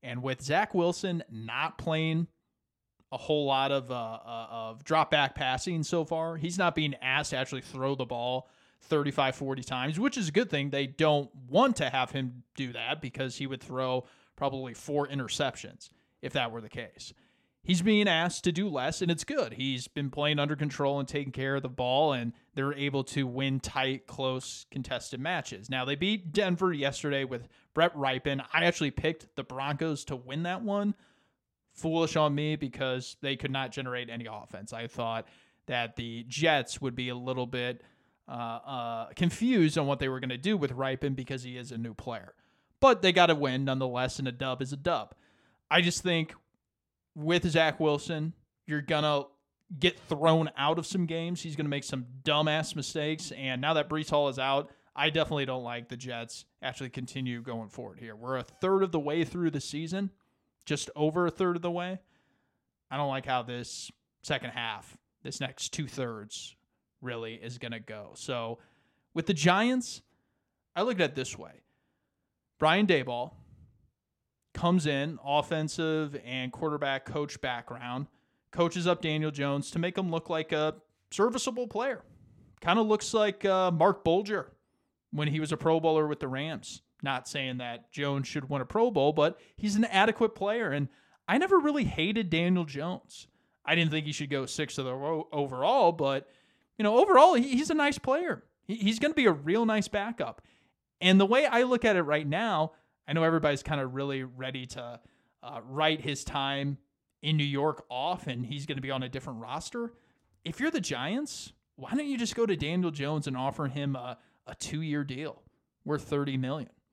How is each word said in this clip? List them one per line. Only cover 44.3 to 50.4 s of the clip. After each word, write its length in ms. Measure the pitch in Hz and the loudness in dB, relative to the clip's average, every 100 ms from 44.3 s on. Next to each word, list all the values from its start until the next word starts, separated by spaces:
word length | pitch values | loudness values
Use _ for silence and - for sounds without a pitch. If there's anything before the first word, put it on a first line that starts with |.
dub 280 | 123 131 127 | -4 -6 -4
is 120 | 131 | -4
a 40 | 143 | -4
dub. 380 | 156 160 110 - _ _ _ _ _ | -2 -2 -4 -16 _ _ _ _ _
I 100 | 165 | 4
just 220 | 175 - | 4 2
think 320 | 185 170 160 - _ _ _ _ _ _ _ | 0 0 0 -8 _ _ _ _ _ _ _
with 340 | - 151 175 175 | -8 2 2 4
Zach 320 | 160 160 - | 4 4 4
Wilson, 540 | 156 147 - 160 156 - _ _ - | 2 2 0 -4 -4 -6 _ _ -6
you're 160 | 151 | -6
gonna 420 | 143 156 151 147 139 _ _ _ _ 160 | 0 2 2 2 0 _ _ _ _ 0
get 200 | 175 175 | 0 0
thrown 520 | - 151 160 160 | -6 2 6 6